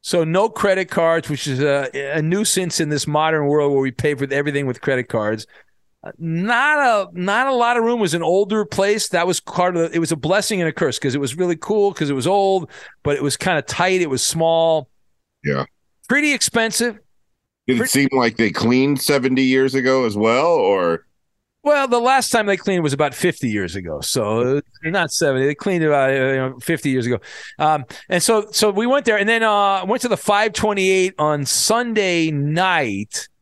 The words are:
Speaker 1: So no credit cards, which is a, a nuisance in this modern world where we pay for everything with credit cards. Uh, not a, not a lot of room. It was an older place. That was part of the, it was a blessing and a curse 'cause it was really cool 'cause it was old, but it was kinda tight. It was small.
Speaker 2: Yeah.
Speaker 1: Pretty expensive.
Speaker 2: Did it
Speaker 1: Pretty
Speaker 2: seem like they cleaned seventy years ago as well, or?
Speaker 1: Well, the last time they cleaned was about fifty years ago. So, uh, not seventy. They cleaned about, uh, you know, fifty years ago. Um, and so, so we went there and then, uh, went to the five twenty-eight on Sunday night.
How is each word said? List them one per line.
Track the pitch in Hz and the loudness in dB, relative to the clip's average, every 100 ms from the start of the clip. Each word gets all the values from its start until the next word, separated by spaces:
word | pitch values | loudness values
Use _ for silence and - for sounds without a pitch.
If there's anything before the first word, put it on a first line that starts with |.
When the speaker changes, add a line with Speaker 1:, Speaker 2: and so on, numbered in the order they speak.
Speaker 1:
So | - 175 | -2 0
no | 160 175 220 | 2 2 0
credit | 220 202 190 185 | 0 0 0 0
cards, | - 165 165 - | 0 2 2 -2
which | 143 - | -6 -4
is | 131 | -2
a, | 143 139 135 131 139 156 | 0 0 -2 -6 -6 -2
a | |
nuisance | 156 185 208 - 185 - | 0 0 0 0 -2 -2
in | 160 | -2
this | 147 - | -2 -2
modern | 151 156 160 143 | 0 2 2 2
world | 151 143 | 2 2
where | 139 | 2
we | 135 | 0
pay | 120 151 | -2 -2
for | 143 139 | -2 -2
everything | 135 143 143 139 | 0 0 -2 -2
with | 123 | -4
credit | - 131 120 | -2 -2 -2
cards. | 117 107 110 110 - _ _ _ _ | -2 -2 -4 -6 -20 _ _ _ _
Uh, | - - | -20 -10
not | 165 165 196 240 277 302 | -6 -4 0 0 2 2
a, | 269 214 190 175 | 2 0 -2 -6
not | 180 208 262 | -2 0 0
a | |
lot | 262 240 240 | 0 0 2
of | |
room. | 226 240 | 0 0
It | |
was | 202 | 0
an | 170 | 0
older | 160 180 202 214 | 0 0 2 0
place. | 202 - 196 214 - | -2 0 2 2 0
That | 175 175 | 0 0
was | 175 | -2
part | - - 180 175 | -4 -2 0 2
of | 165 | 0
the, | 165 | 0
it | |
was | 165 | -2
a | 160 | -2
blessing | 151 190 202 208 | 0 0 0 -2
and | 165 | -2
a | |
curse | - 160 117 | 0 -2 -2
'cause | 143 | -2
it | 131 | -2
was | 139 143 | -4 -2
really | 180 165 | -2 -2
cool | - 214 202 | -2 0 0
'cause | - 151 | 0 -4
it | |
was | 139 127 | -2 0
old, | 202 196 190 160 - - - | 2 2 0 -2 -16 -20 -8
but | - 147 | -2 0
it | |
was | 139 - | -2 -2
kinda | - 165 | -2 -2
tight. | - - 180 190 | -2 -2 0 2
It | 170 | 0
was | 131 | -2
small. | - 160 165 165 165 160 139 _ _ _ _ _ | -2 0 0 2 2 0 -2 _ _ _ _ _
Speaker 2:
Yeah. | 71 69 - _ _ _ - | -4 -4 -6 _ _ _ -2
Speaker 1:
Pretty | 269 294 | 0 2
expensive. | 277 - 233 226 - 240 214 _ _ _ _ _ _ - | 0 -2 0 -2 0 -4 -4 _ _ _ _ _ _ -2
Speaker 2:
Did | 123 | 0
it | |
Speaker 1:
Pretty | - 131 | 0 2
Speaker 2:
seem | 139 | 2
like | 131 127 110 | 2 0 2
they | - | -2
cleaned | - 113 127 135 143 | 0 2 4 2 0
seventy | - 143 127 127 | 0 0 2 2
years | 131 131 131 | 2 2 2
ago | 131 127 131 | 0 0 0
as | 123 104 | 0 0
well, | 110 120 160 | 2 2 2
or? | 165 98 98 87 82 _ _ _ _ _ _ | 2 2 2 2 -2 _ _ _ _ _ _
Speaker 1:
Well, | 285 294 269 | 0 2 2
the | 240 | 2
last | 240 262 233 | 2 2 2
time | 233 | 0
they | 214 196 | 2 0
cleaned | - 185 | 0 0
was | 156 | 0
about | 135 147 | 0 -2
fifty | - 175 - 127 | 0 -2 -2 -4
years | 104 92 | -2 -4
ago. | 90 87 76 | -6 -8 -8
So, | - 135 104 110 123 139 | -4 -2 0 0 0 -2
uh, | - _ | -4 _
not | 160 190 165 | -4 -2 -2
seventy. | - 156 131 135 | 0 0 2 0
They | |
cleaned | 147 - 180 | -2 -2 0
about, | 156 143 135 | 2 2 2
uh, | |
you | 135 131 135 | 2 0 0
know, | 131 127 | -4 -8
fifty | 123 165 143 | -4 -4 -2
years | 131 120 | -2 0
ago. | 120 - - - - | -4 -6 -20 -20 -2
Um, | 151 151 131 - - | 0 0 -4 -16 -4
and | 180 | -2
so, | 160 226 214 | 2 0 0
so | - 214 | 0 0
we | 196 240 | 2 0
went | 269 247 | 0 2
there | 214 | 0
and | 202 | 2
then, | 233 | 2
uh, | 226 208 202 196 185 | 2 2 2 0 -2
went | 247 | -2
to | 247 | -2
the | 202 | -4
five | - 202 220 | 2 2 2
twenty-eight | - 214 202 190 190 185 - | 0 -2 0 2 2 0 0
on | 151 147 139 | 0 0 -2
Sunday | - - 226 240 220 196 170 160 | -2 0 0 0 0 0 2 0
night. | 147 143 156 185 170 131 98 107 - - _ | 0 -2 0 2 0 0 -4 -6 -10 -12 _